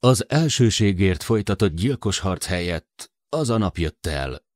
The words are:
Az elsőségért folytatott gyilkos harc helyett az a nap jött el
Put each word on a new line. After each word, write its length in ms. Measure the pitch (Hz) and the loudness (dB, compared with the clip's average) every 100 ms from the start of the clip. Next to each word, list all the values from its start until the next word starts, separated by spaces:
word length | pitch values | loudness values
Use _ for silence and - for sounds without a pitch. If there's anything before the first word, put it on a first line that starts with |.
Az 240 | 127 123 - | 4 2 2
elsőségért 920 | 147 160 - 117 - 104 90 95 87 | 0 0 2 2 4 2 4 2 0
folytatott 520 | - 113 101 98 101 | 0 -2 0 0 0
gyilkos 440 | 80 113 131 107 95 | 0 -4 -2 -4 -4
harc 280 | 98 90 - | -4 -4 -4
helyett 680 | 90 87 82 _ _ - _ _ | -4 -2 -6 _ _ -20 _ _
az 220 | 156 139 | -4 0
a 60 | 113 | 0
nap 200 | 107 - | 0 0
jött 300 | 80 - 85 | -4 -4 -6
el 380 | 73 67 65 _ | -4 -6 -8 _